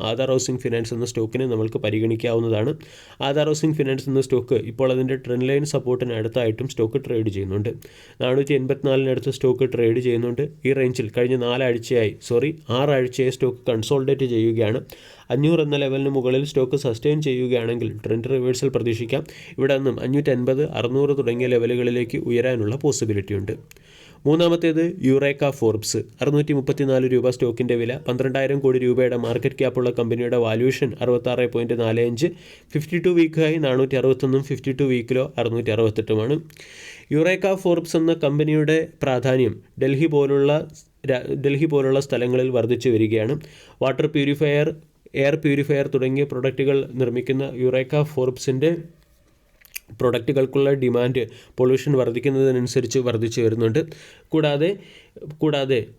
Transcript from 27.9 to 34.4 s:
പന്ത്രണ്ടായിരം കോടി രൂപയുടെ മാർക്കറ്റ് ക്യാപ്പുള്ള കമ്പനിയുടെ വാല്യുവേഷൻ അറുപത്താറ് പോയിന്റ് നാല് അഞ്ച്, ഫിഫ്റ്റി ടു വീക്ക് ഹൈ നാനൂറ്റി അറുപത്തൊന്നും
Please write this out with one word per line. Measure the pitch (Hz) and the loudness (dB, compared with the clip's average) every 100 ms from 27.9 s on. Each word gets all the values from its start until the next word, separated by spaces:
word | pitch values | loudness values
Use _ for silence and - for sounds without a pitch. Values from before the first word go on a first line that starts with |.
| 123 | -4
പന്ത്രണ്ടായിരം | - 123 131 131 135 139 | -4 -2 0 0 0 2
കോടി | 135 127 | 2 4
രൂപയുടെ | 123 123 127 120 | 2 4 2 2
മാർക്കറ്റ് | 117 117 135 - | -2 -2 -2 0
ക്യാപ്പുള്ള | 127 127 123 | -2 0 -2
കമ്പനിയുടെ | 123 117 117 120 123 | 0 -2 0 0 2
വാല്യുവേഷൻ | 113 110 127 127 131 - | 2 2 2 2 -2 -2
അറുപത്താറ് | 123 123 120 123 123 | 0 0 0 0 0
പോയിന്റ് | 117 117 120 | 0 -2 0
നാല് | 113 113 | 0 2
അഞ്ച്, | 120 117 170 175 - - _ | 0 0 -2 -4 -20 -20 _
ഫിഫ്റ്റി | 151 151 180 | -6 -4 -2
ടു | 180 | 2
വീക്ക് | 175 160 160 | 4 2 2
ഹൈ | 160 160 | 2 2
നാനൂറ്റി | 143 127 135 135 | 2 2 2 2
അറുപത്തൊന്നും | 131 131 135 135 | 2 2 2 0